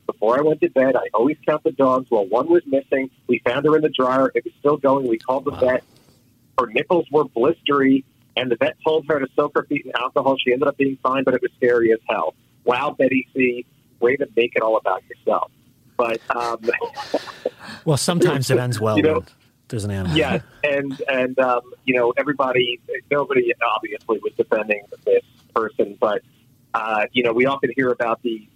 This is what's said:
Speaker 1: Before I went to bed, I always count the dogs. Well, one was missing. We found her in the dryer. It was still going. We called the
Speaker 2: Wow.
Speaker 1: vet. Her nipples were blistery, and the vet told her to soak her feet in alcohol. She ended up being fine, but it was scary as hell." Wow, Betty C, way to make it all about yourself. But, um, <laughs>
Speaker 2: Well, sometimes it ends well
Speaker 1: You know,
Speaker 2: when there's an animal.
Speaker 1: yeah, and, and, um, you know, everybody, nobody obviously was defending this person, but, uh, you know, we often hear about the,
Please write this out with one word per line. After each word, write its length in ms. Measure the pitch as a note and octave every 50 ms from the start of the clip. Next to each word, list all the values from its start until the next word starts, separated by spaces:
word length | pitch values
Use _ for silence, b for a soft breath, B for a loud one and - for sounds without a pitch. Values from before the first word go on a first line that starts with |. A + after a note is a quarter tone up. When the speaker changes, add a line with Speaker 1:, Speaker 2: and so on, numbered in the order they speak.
| _
Speaker 1:
Before 320 | - - - G#2 A2 A#2+ C#3
I 40 | D3+
went 180 | D#3+ D#3 -
to 80 | F3 -
bed, 260 | - C3+ C3 C3+ B2+
I 140 | A2 F#2+ G2 -
always 240 | G#2+ A#2 D3 D3+ - -
count 200 | - D3+ D3+ -
the 80 | D#3+ -
dogs. 360 | - C3+ C3 C3 C3 C3 -
Well, 140 | A#2+ G#2+ G2
one 220 | F#2 G#2 A#2+ C#3 E3
was 140 | E3+ F3 -
missing. 440 | C#3+ C3+ C#3 C3+ - C#3+ C3+ C3+ C3 - _ _
We 140 | - B2 A2+
found 240 | - B2 A#2+ C#3 C#3+
her 100 | D#3 D#3
in 80 | D#3 D3+
the 60 | D#3
dryer. 420 | D3 - C3+ B2+ C3 C3+ C3+ B2+ -
It 80 | A#2 -
was 80 | - - _
still 160 | - C#3+ D3+
going. 320 | D3 C#3+ C3+ C3 C#3 C3+ B2
We 100 | A2+ A2+
called 260 | - - C3 C#3 C3
the 60 | C#3+
Speaker 2:
Wow. 80 | B2+ -
Speaker 1:
vet. 240 | B2+ B2+ B2+ B2 - _ _ _ _ _ _ _ _ _ _ _ _ _ _ -
Her 60 | B2 A2
nipples 380 | G#2+ C3 D3 - F#3 E3+ - -
were 140 | C#3 D3+ D3
blistery, 800 | - - A#2 A#2+ D3+ E3 - _ - C#3+ C#3+ C3+ C3+ C3+ C3+ - - _ _ _ _ _
and 120 | A#2 B2+ B2+
the 80 | A#2
vet 200 | - C3+ D#3 - - -
told 200 | D#3+ D#3 D#3+ D#3 -
her 100 | D#3+ C#3+
to 80 | C3+ - -
soak 180 | - D3 D3 -
her 80 | D#3 C#3
feet 200 | - D3+ C#3 -
in 60 | - -
alcohol. 400 | A#2 B2 B2+ - D3 C3 C3+ C3+
She 160 | C3 - B2+ B2
ended 160 | C3 C#3+ C#3
up 80 | C#3
being 220 | - C#3 C3+ C3+ - -
fine, 220 | B2+ C3 C3+ C3
but 100 | C3+ B2+
it 80 | B2+ B2+
was 80 | B2 -
scary 340 | _ B2+ A#2+ B2 A#2+ A#2 A2 A2+
as 60 | A2 - -
hell." 260 | A2+ G2 D#2+ D#2+ - _ _ _ _ _ _
Wow, 300 | - B2 B2 C#3 D3 C#3
Betty 300 | - C#3 C3 C3 C3 B2+ - _
C, 320 | C3+ B2+ B2 A#2+ A#2+ A#2+ - _ _ _ _ _ _
way 160 | A#2 A#2+ C3+
to 120 | C#3 C#3 - -
make 160 | A2+ A#2+ A#2+ -
it 80 | - A2
all 140 | A2+ A2+
about 260 | G#2+ - G2+ F#2 F#2 - _
yourself. 420 | - - _ - F#2 F2 - - _ _ _ _ _ _ _ _ _
But, 240 | - A#2+ A#2 A2+ A2+ - - B2
um, 240 | A#2+ A#2+ A#2 A#2 A2
<laughs> 1200 | A2 - - - A#4 - - - G#5+ - - - - - - - - - - - - - - - -
Speaker 2:
Well, 120 | E3 D3
sometimes 540 | B2+ - - F3 F3 - - D3 C3+ B2+ -
it 80 | C3 B2+
ends 220 | B2+ B2 A#2 G#2+
well 160 | A2 A2 G#2+
Speaker 1:
You 60 | G#2 D3+
know, 120 | D#3 D#3
Speaker 2:
when 120 | - - - _ _ _ _ _ _ _ _
there's 160 | - A2 G2+
an 60 | G#2
animal. 260 | G2 G2 F#2+ F2+ D3+
Speaker 1:
yeah, 240 | D#3 D3+ C3+ F#3 E3 - - - - -
and, 360 | D3 C#3+ C#3+ C#3 C#3 C3+ - - -
and, 300 | C3+ B2+ B2+ B2+ C3 C3
um, 220 | C3 B2+ B2 B2 - - - - _
you 100 | C3 B2+
know, 180 | B2 A#2+ A#2+ B2
everybody, 640 | C#3 C3+ D3 C#3+ C3 C3+ B2+ B2+ B2+ B2+ A#2+ A#2+ - _ - - B2 - _
nobody 420 | C#3+ D3 C3+ B2+ C#3 B2+ A#2+ A#2 A#2+ - A#2+ A#2 G#2+
obviously 440 | A2 - G#2+ G#2 - - - A2 G2+ G#2+
was 100 | G#2+ -
defending 460 | - - - A#2 A2 G#2+ G#2+ G#2 G#2 - - - - _
this 180 | G#2 G2 G2 - _ _ _ _ _ _
person, 420 | A2+ A2 G#2+ - - A2 G2+ G2+ -
but, 220 | A#2+ A2 G#2 G2 - _ _ _ _ _ _ _ _ _ -
uh, 320 | A2+ A2 A2+ A2 G#2+ G#2+ - -
you 100 | B2 A#2+
know, 100 | A#2 A2+
we 140 | A#2+ B2+
often 240 | C3+ C#3 C3+ - B2+ A2+
hear 140 | C3+ C3+ B2
about 320 | A#2 - A#2+ A2+ A2+ - -
the, 240 | A#2+ A2+ A2 G#2+ - _